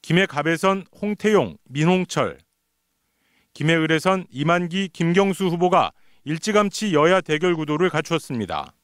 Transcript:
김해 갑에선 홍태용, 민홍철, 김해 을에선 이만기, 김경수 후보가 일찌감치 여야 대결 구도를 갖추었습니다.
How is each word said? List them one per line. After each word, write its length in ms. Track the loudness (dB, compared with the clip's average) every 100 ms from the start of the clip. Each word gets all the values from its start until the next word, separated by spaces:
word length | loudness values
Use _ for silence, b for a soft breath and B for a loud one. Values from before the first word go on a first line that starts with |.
김해 240 | 0 0 0
갑에선 600 | -2 -2 0 0 -2 -6 _
홍태용, 560 | -6 -2 2 2 0 -8 _
민홍철, 720 | -2 2 2 0 -2 -4 -6 _ _ _ _ _ _ _ _ _ _ _
김해 220 | -4 0 0
을에선 500 | 2 0 2 0 -2
이만기, 600 | -4 0 0 0 -4 -6
김경수 540 | -2 0 2 2 0 -2
후보가 460 | 0 2 2 0 _ _ _
일찌감치 720 | -8 -6 0 0 0 -2 0
여야 260 | 4 4 4
대결 340 | 0 -2 0
구도를 360 | -2 -2 0 0
갖추었습니다. 840 | -2 -2 -6 -4 -8 -6 -6 -10 _